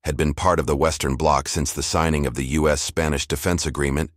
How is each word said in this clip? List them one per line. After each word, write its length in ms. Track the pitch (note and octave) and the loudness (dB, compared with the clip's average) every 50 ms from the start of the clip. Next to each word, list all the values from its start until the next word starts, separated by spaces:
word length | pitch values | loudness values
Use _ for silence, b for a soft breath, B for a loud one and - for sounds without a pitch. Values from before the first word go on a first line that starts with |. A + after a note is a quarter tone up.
| _ | _
had 140 | D#2+ D2+ | -4 -2
been 160 | C#2 D#2 D2+ D2 | 0 0 0 0
part 260 | - F2 F#2 F2 D#2+ | 2 2 2 2 2
of 80 | D2 | 2
the 80 | C#2 D2+ | 0 0
Western 400 | C2+ D#2 D#2+ D2 - - C#2 C2+ | 2 2 0 0 0 -2 -2 -2
Bloc 320 | B1+ D#2 D#2 D2 C#2 C#2+ | 0 2 2 2 2 0
since 240 | - - E2+ C#2+ - | -2 -2 -2 -2 -2
the 100 | - D2+ | -4 -4
signing 440 | D#2 - - E2+ E2 E2 D#2 D2+ C#2+ | -4 -2 0 2 2 2 2 0 0
of 100 | C2 A#1+ | -2 -2
the 100 | C2+ C2+ | -4 -4
U 200 | B1+ C#2+ D#2 D2+ | -2 0 2 4
S 140 | D#2 D2 D2 | 4 2 2
Spanish 460 | - - - - D#2+ D#2 D2 C#2 - | -2 -4 -2 -2 0 0 0 -2 -2
Defense 380 | - D2 C#2+ - F#2 F2+ E2 - | -4 -6 -2 0 0 0 0 -2
Agreement 460 | D#2 C2 C#2+ C#2+ C#2 C2+ D2 D#2 - _ | -4 -2 0 -2 0 0 -2 -2 -4 _